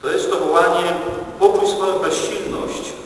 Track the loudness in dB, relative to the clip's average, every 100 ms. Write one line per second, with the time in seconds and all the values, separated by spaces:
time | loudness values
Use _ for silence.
0 | 0 -2 0 0 2 4 4 2 0 -2
1 | -4 -6 -8 4 4 4 2 0 0 0
2 | 0 -2 -2 -4 -6 -6 -6 -8 -10 -12